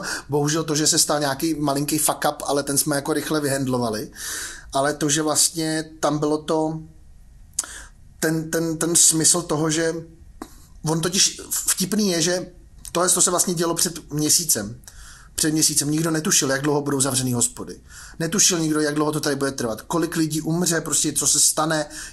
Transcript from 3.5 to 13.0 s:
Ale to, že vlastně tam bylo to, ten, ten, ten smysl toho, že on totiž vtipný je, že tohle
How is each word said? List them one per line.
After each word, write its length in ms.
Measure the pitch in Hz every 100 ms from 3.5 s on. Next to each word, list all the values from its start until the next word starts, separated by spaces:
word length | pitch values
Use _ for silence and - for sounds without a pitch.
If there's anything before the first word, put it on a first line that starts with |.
| 139 131 127 117 107 143 - - - - - -
Ale 220 | 139 139
to, 140 | - 151
že 140 | 143
vlastně 640 | 156 143 - 170 160 156 156 -
tam 180 | 151 147
bylo 200 | 151 151
to, 420 | 151 160 156 160 160 - - - - - - - - - - - - -
ten, 300 | 160 160 160
ten, 280 | 165 165 156
ten 180 | 160 170
smysl 460 | - 165 156 180
toho, 280 | 160 151 160
že 240 | 156 165 165 160 - - - - - - -
on 180 | 151 165
totiž 400 | 180 190 - - -
vtipný 600 | - - - 185 214 208
je, 120 | 170
že 240 | 160 180 160 - - - -
tohle 160 | 165